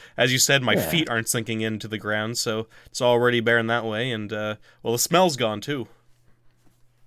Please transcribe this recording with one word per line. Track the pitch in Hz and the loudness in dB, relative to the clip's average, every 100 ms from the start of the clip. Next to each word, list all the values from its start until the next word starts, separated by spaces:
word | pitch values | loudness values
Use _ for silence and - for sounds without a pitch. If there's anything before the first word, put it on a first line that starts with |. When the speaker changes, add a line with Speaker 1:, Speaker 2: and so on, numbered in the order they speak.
| - - | -10 0
Speaker 1:
as | 127 | 0
you | 127 | 2
said, | - 139 | 2 2
my | 123 | 2
Speaker 2:
Yeah. | 104 82 | 0 2
Speaker 1:
feet | 85 - | 0 0
aren't | 117 113 | -2 -2
sinking | 123 113 110 | -4 -2 -4
into | 110 107 107 | -2 -4 -6
the | 107 | -8
ground, | 104 107 110 120 | -4 -4 -4 -4
so | - 110 113 - - | -4 -4 -6 -12 -16
it's | - | 0
already | 123 120 123 120 | 2 4 4 2
better | 113 117 | 4 2
in | 113 | 2
that | 117 113 | -2 -2
way. | 107 127 | -4 -4
And, | 113 104 | -4 -6
uh, | 107 107 107 _ _ | -6 -6 -6 _ _
well, | - | -4
the | 120 | -2
smell's | - 170 185 135 | 2 4 4 2
gone | 117 107 | -2 -2
too." | 120 143 113 _ _ _ _ _ _ _ _ _ _ _ | -6 -6 -8 _ _ _ _ _ _ _ _ _ _ _